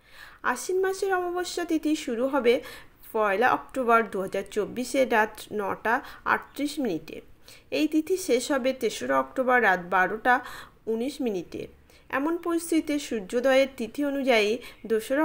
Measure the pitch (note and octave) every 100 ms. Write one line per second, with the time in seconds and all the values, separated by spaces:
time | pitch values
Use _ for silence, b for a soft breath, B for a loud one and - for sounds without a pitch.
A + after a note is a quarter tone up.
0 | B B B B - B3 - F#4 F#4+ F#4+
1 | G4+ F#4 F4+ F4 F4+ - F4 D#4+ D#4 D4+
2 | - A3+ C4 C#4 A#3 B3 B B B -
3 | - A3 G#3+ G3 B3 D4 - C4+ A#3+ A#3
4 | G#3+ G3 F#3+ G3 G3+ - F#3+ G3 B3+ C#4
5 | B3 A#3 G#3+ G#3+ - G#3 G3 F#3+ G#3+ A#3+
6 | B B - G#3+ - - D4 D4+ B3+ D#3+
7 | - - - - B B B C4+ D4+ D#4
8 | D#4 F#4 - B3 B3 C#4+ B3 C4 A3 -
9 | B3 C4+ C4 - B3 B3 A3 F#3 F3 F#3+
10 | F#3 G#3+ B3+ B3+ B B B _ - A3+
11 | B3+ C#4+ B3+ F#3+ E3 - - - b b
12 | b C4 D4 E4+ E4+ E4+ E4 D#4+ D4+ D4
13 | - A3+ F#3 A#3+ B3+ C4 C4+ - A3 B3+
14 | C#4+ C#4 C4+ A3+ G#3 A#3 B B G#3 A3
15 | A3 C4+